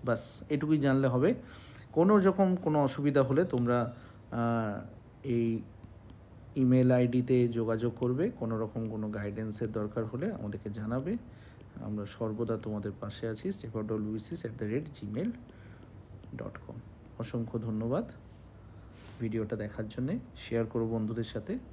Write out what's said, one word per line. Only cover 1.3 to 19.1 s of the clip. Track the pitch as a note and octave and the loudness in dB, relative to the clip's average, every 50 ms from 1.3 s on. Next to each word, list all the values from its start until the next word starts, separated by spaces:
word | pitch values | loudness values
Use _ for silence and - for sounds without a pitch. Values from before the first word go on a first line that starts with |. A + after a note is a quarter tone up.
| B3+ - - - - - - - - - - - | 2 0 -4 -16 -16 -16 -18 -18 -18 -18 -18 -2
কোনো | - D#3 E3+ G3 G#3+ G3+ | 2 4 6 8 8 8
রকম | F#3 G3 F#3 F#3+ G3 F#3 F#3 | 8 6 6 6 4 4 4
কোনো | F3 - D#3+ D3+ D3 C#3+ | 2 2 2 4 4 4
অসুবিধা | C3+ - - C#3+ D3 C3+ C#3+ C3 | 4 2 2 2 4 6 6 6
হলে | B2 C3 D3 F#3 | 6 6 4 4
তোমরা, | F3+ - A#2+ A#2+ A#2+ B2 A#2+ A#2 - - - - - - - - - | 4 2 2 4 4 4 4 2 0 -4 -10 -18 -18 -20 -20 -14 -6
আহ, | - A#2 A#2 A#2 A#2 A#2 A2+ G#2+ G2+ G#2+ - - - - - - - - - | -2 0 2 2 2 2 0 0 -2 -4 -8 -10 -16 -18 -20 -20 -20 -12 -4
এই | C#3 A#2+ A#2 A#2 A2+ A2+ A2+ - - - - - - - - - - - - - - - - - - - | -2 0 2 2 2 0 -2 -4 -10 -18 -18 -18 -18 -20 -20 -20 -20 -20 -20 -20 -20 -20 -20 -18 -8 0
ইমেইল | C#3 C3 B2 B2+ B2+ B2+ B2+ | 2 6 6 8 8 8 8
আইডিতে | B2+ B2 B2 A#2+ B2 B2+ B2 B2 C3 B2 A#2+ | 8 6 6 4 4 2 4 4 4 6 6
যোগাযোগ | A#2 A2+ A#2 A2+ A2 A2+ G#2+ A#2 A#2+ A#2 | 4 4 0 2 2 0 2 0 -2 0
করবে। | - C3 B2 B2 C3+ F3 A#3+ A#3 - | 0 0 0 2 2 0 0 0 -4
কোনো | B2+ A2+ A2+ A2 | -4 -2 -2 -2
রকম | A2+ G#2+ - A#2+ A2+ A2 | -2 -2 -4 -4 -4 -4
কোনো | A2 G#2+ G#2+ G#2+ | -4 -4 -4 -4
গাইডেন্সের | G#2 G2+ G2+ G#2 G2+ G#2+ A2 A2 G#2+ - A#2+ G#2+ | -4 -4 -4 -4 -4 -4 -6 -6 -4 -4 -4 -4
দরকার | A2 A2+ G#2 G#2 - A#2+ A2 | -2 -2 -4 -2 -2 -4 -4
হলে | A2 - B2 D#3+ A3 | -4 -4 -4 -4 -4
আমাদেরকে | G#3 - B2+ B2 G#2 G#2 - G#2+ | -4 -4 -6 -6 -6 -6 -8 -8
জানাবে। | G2+ G#2+ G#2+ A2 A#2 C3 C#3 F3 A3+ A#3 - - - - - - - - - - - | -6 -6 -4 -2 -2 -2 -2 -2 -4 -4 -6 -12 -18 -20 -20 -20 -20 -20 -20 -16 -12
আমরা | - - G#2+ G#2+ G#2 G2+ | -10 -6 -4 -4 -4 -6
সর্বদা | G2 - - A2+ A2 G#2+ A2+ A#2 A2 A2+ | -8 -6 -4 -4 -4 -2 -2 -2 -2 -2
তোমাদের | G#2+ - G#2+ G#2 G#2 G2+ G#2 G2 - | -4 -2 -4 -4 -4 -4 -6 -8 -6
পাশে | - G#2+ - - - | -10 -10 -8 -6 -6
আছি, | A2+ A2 - - F#3+ | -6 -6 -4 -4 -6
step | G3 - - A#2 A2 | -6 -6 -8 -6 -6
out | A2+ G#2+ | -6 -2
W | G#2 A2 G#2+ G#2 G#2+ A2 | -2 -2 -2 -2 -4 -4
B | |
C | A2 G#2+ - E3+ | -6 -6 -8 -8
at | E3+ - A#2 A2+ - A2 | -8 -8 -8 -6 -6 -4
the | G#2 | -2
rate | A2+ C#3+ D#3 - - | -2 -4 -4 -6 -12
gmail | - - G2+ G#2+ B2 F3+ A#3+ A#3 - - - - - - - - - - - - - - - - - - - - | -12 -10 -6 -4 -4 -4 -4 -6 -8 -14 -18 -20 -20 -18 -18 -18 -18 -20 -20 -20 -20 -18 -18 -18 -18 -16 -14 -10
dot | - - - - - - | -10 -10 -10 -10 -12 -14
com। | - - A#2 - - - - - - - - | -14 -14 -14 -14 -16 -20 -20 -20 -20 -10 -10
অসংখ্য | A#2+ - - A#2+ A2+ A#2 - A#2 | -8 -6 -4 -4 -4 -2 -4 -4
ধন্যবাদ | G#2+ A#2 G#2+ G#2+ A2+ A#2 C3 F3+ A#3+ - - - - - - - - - - - - - - - - - - - - - | -4 -2 -2 -2 0 0 0 -2 -2 -4 -12 -18 -20 -20 -20 -20 -20 -20 -20 -20 -20 -20 -20 -20 -20 -20 -20 -18 -18 -18